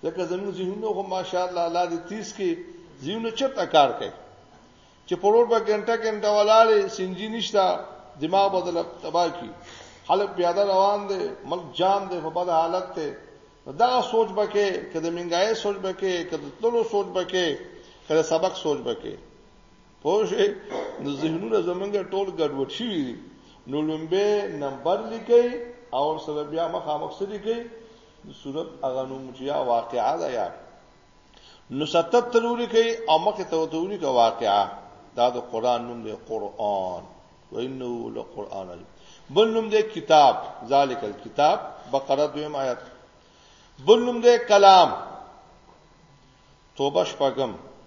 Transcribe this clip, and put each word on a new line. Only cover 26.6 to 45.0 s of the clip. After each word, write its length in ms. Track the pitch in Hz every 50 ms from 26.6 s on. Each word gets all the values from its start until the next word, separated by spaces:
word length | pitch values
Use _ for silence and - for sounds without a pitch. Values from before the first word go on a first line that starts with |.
| 170
مخامخ 440 | 165 175 180 - 151 151 147 - - - -
څه 60 | 196 196
لیکئ؟ 300 | 214 202 - 220 226 233 240 233 - - - - - - - _ _ _ -
د 40 | 165 135 - -
صورت 240 | 139 135 156 165 - - - -
هغه 200 | 135 127 131 131
نوم 280 | 131 131 135 131 131 123
چې 40 | 127
یا 160 | 127 139 147
واقعه 600 | 147 135 123 120 117 113 - - 120 107 120 151
ده 120 | 170 165 143
یا. 160 | 127 113 98 85 - - - - - - _ - _ _ _ _ _ _ _ _ _ - - - - - _ _
نو 160 | 123 135 151
ستتر 600 | 147 - 170 165 - - 240 233 240 - 233 226
ولیکئ، 420 | 233 240 233 240 208 - 226 233 233 226 - - -
او 80 | 160 156
مخې 240 | - 208 208 196 185 -
ته 80 | 165
ورته 200 | 160 160 160 156
ولیکئ 280 | 160 170 190 208 185 165
واقعه. 640 | 147 127 120 117 113 113 - 117 104 98 104 98 92 - - - - - - - - -
دا 140 | 123 120 127
د 80 | 123 120 - -
قرآن 300 | 117 113 113 123 120 117
نوم 220 | 117 120 120 117 113
دی، 120 | 110 107 98 -
قرآن. 760 | 107 110 110 101 98 - - 110 104 101 98 95 92 90 85 85 - - - - - - _ _ _
وإنه 600 | - 110 120 131 135 131 127 123 120 117 117 113 113
لقرآن 540 | 113 113 - - - 104 98 98 98 95 92
عظیم. 200 | 87 87 85 - - - - - - - - -
بل 180 | 135 180 220 226 220
نوم 160 | 226 220 214
دی 120 | 208 214
کتاب، 540 | 214 214 - 170 151 - 160 151 143 131 113 - - - - - - 110
ذالک 340 | 135 139 143 135 127 - -
الکتاب، 560 | 104 104 - - 110 - - 147 156 190 208 - - - - - -
بقره 360 | 135 139 135 - 139 135 151
دویم 280 | 147 143 147 151 151 147
آیت. 220 | 139 135 131 123 - - - - - - - _ _ _ _ _ _ - - - - - - _ - 131
بل 140 | 156 220 220 240
نوم 160 | 247 240 233
دی 160 | 233 240 240 226 233
کلام، 420 | - 214 202 196 196 190 185 170 147 - -